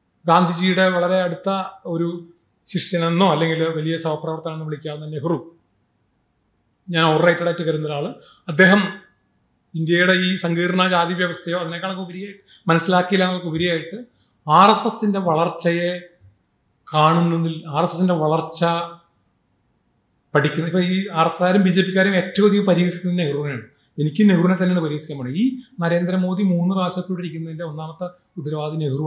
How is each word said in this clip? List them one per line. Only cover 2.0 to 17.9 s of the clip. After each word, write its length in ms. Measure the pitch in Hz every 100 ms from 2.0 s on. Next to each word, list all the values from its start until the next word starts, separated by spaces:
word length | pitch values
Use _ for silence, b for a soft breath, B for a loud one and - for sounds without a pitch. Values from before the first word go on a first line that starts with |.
| 170 175 - _ _ _ -
ശിഷ്യനെന്നോ 600 | 175 - 175 165 170 190
അല്ലെങ്കിൽ 280 | 151 165 160 165
വലിയ 260 | 160 156 165
സഹപ്രവർത്തകനെന്നോ 680 | 165 156 160 160 160 160 156
വിളിക്കാവുന്ന 400 | 151 156 151 151
നെഹ്റു, 300 | 151 165 147 - _ _ _ _ _ _ _ _ _ _ _ _ _ -
ഞാൻ 140 | 170
ഓവർ 180 | 160 156
റേറ്റഡ് 240 | 175 170 170
ആയിട്ട് 160 | 170 160
കരുതുന്ന 220 | 151 151
ഒരാൾ, 160 | 143 180 - b b -
അദ്ദേഹം 320 | 151 185 202 185 - - _ _ _ _ _ _
ഇന്ത്യയുടെ 400 | 160 160 170 180
ഈ 140 | 180 180 185
സങ്കീർണ 460 | 170 170 180 185 185
ജാതി 260 | 180 170
വ്യവസ്ഥയോ 420 | 180 175 165 170 175
അതിനേക്കാളൊക്കെ 440 | 165 170 190 185
ഉപരിയായി 320 | 180 180 202 202 b b -
മനസ്സിലാക്കിയില്ല 600 | 165 165 180 180 196 185
എന്നൊക്കെ 220 | 180 165
ഉപരിയായിട്ട് 500 | 160 175 160 156 214 240 _ _ _ 151
ആർ 240 | 160 202
എസ് 160 | 214 226
എസിന്റെ 340 | - 208 196
വളർച്ചയെ 680 | 175 156 170 170 175 170 175 180 175 _ _ _ _ _ _ _ -
കാണുന്നതിൽ, 680 | 156 156 170 170 165 165 160 160
ആർ 140 | 147
എസ് 120 | 170